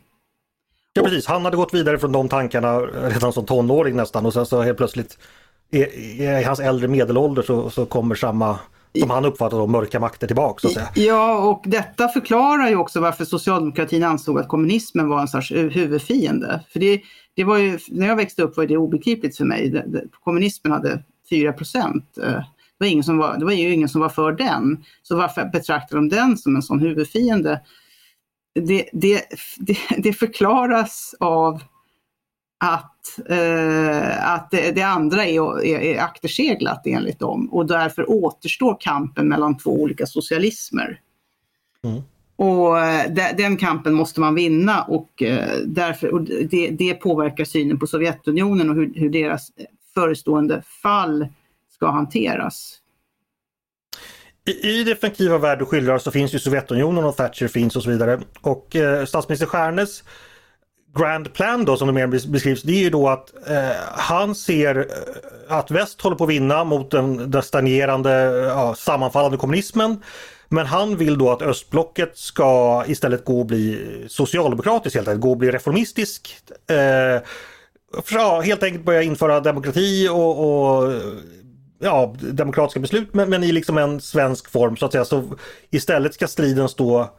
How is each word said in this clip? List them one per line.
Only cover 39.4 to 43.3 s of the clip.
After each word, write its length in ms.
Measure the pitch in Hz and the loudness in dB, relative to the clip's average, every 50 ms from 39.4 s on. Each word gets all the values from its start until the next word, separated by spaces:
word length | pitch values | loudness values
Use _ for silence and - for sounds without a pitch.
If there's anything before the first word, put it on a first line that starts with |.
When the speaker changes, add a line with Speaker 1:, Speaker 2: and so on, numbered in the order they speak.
| 151 151 147 135 | 0 0 -2 -2
Speaker 2:
två 240 | - 156 - - | -2 -2 -2 0
olika 240 | 151 151 - - - | 0 -2 -2 -4 -6
socialismer. 960 | - - 151 151 - 170 165 185 220 220 - - - - - - - - - _ _ _ _ _ _ _ _ _ _ _ _ _ _ _ _ - | -6 -4 -6 -4 -2 -2 0 0 0 -2 -4 -8 -8 -6 -6 -6 -6 -8 -14 _ _ _ _ _ _ _ _ _ _ _ _ _ _ _ _ -8
Speaker 1:
Mm. 180 | 117 110 123 135 - _ _ _ _ _ | -8 -6 -8 -10 -12 _ _ _ _ _
Speaker 2:
Och, 440 | - 190 196 185 180 175 170 165 165 | -2 0 2 2 4 4 4 4 2
eh, 320 | 165 160 160 156 143 - | 2 2 0 0 -2 -2
de-, 220 | 165 185 185 175 | -2 -2 -2 0